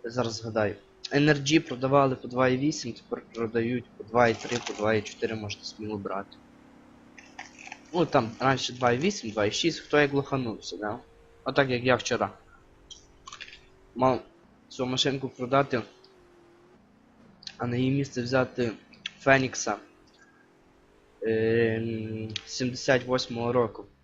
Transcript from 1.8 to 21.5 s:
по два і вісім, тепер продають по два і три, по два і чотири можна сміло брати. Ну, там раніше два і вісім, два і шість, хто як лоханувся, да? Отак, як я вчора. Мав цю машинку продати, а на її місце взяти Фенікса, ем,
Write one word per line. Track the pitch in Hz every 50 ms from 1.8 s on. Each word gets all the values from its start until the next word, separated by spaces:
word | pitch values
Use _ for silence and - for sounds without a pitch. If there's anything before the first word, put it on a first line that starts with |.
| 131 131 135 143 139 135 127
по | - -
два | 123 123 123 131
і | 127 127
вісім, | 127 139 151 156 - - 120 110
тепер | - - - 120 120 - - -
продають | 113 117 110 113 117 113 117 123 123 120 - -
по | - -
два | - 107 120 120
і | 117 110
три, | - - - 120 120 110
по | - 104
два | 101 104 107 110
і | 107
чотири | 104 - - - 120 107 113
можна | 110 107 101 101 - -
сміло | - - - 107 107 107
брати. | 104 98 95 95 98 98 - - - - - - - - - - - - - - - - - - - - - - - - - - - - - - - - - -
Ну, | 180 165
там | 131 - 139 117 110 117 -
раніше | 123 131 135 127 - - 127
два | 123 127 120
і | 120
вісім, | 127 156 202 202 - - 110
два | 104 110 104
і | 107
шість, | - - - 165 156 -
хто | - - - 147
як | 147 139 139
лоханувся, | 139 135 - 143 131 127 113 104 - - - 90
да? | 87 104 104 110 127 - _ - - - - - - -
Отак, | 131 135 143 139 131
як | 123 120 120
я | 127 123
вчора. | 117 - - 123 107 104 95 - - - - - - - - _ _ - _ - - - _ - - - - - - - - - - - _ _ _ - - -
Мав | 117 127 131 127 - - - _ _ _ _ _ _ _ _
цю | - - 127
машинку | 127 127 127 - 143 135 139 139 127
продати, | - - 127 120 139 139 139 139 - 117 107 - - - - - _ - - - - - - - _ _ _ _ - _ _ _ _ _ _ _ _ _ - - - _ - - -
а | - 123
на | 123 120
її | 123 127 131
місце | 135 139 139 135 - 127
взяти | 120 123 131 131 127 123 - - 123 113 101 - - _ - - - - - -
Фенікса, | - 139 135 135 131 120 - - - 120 104 101 - - _ _ _ _ _ _ - _ _ _ _ _ _ _ _ _ _ _ _ _ _ _ _ _ _ _
ем, | - 113 113 110 110 113